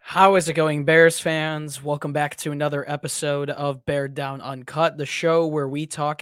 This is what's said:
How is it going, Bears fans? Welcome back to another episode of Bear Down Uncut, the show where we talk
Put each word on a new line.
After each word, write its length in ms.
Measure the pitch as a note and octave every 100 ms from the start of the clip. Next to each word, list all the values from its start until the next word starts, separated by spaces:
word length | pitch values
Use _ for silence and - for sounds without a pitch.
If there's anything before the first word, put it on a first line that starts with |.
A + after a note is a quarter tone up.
| -
How 240 | F3+ G3
is 140 | F#3+ D#3+
it 60 |
going, 280 | D#3+ D#3 D3
Bears 380 | C#3+ D#3+ E3 D#3+
fans? 600 | E3+ D#3+ D#3 D3+ D3+ C3+
Welcome 300 | D3 C#3+ D3
back 240 | D3 C#3+ -
to 120 | D#3
another 320 | D3 D3 C#3+
episode 640 | C#3 D3 C#3+ - D3+ C#3+ C#3+
of 360 | C#3+ C#3+ C3
Bear 240 | - C#3+ C#3
Down 320 | C#3 C#3 C3+
Uncut, 560 | B2 C3 B2+ D3+ E3 D3+
the 80 |
show 420 | C#3 - E3 E3 D#3+
where 220 | D3+ C3+
we 160 | C#3+
talk 360 | D#3 - D3 D3+